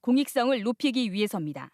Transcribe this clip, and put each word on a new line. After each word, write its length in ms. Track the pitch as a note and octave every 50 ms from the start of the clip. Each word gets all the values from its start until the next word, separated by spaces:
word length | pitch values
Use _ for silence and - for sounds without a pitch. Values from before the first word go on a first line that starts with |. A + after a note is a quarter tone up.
공익성을 600 | - - B3 C4+ C#4+ - - C4 A#3+ B3+ C#4 A#3+
높이기 500 | G3 A3+ B3 _ - C#4+ A#3 C4 B3 G#3+
위해서입니다. 580 | F3+ G3+ G#3 G3+ - G3 D#3+ D3+ D3 C3 C3 C#3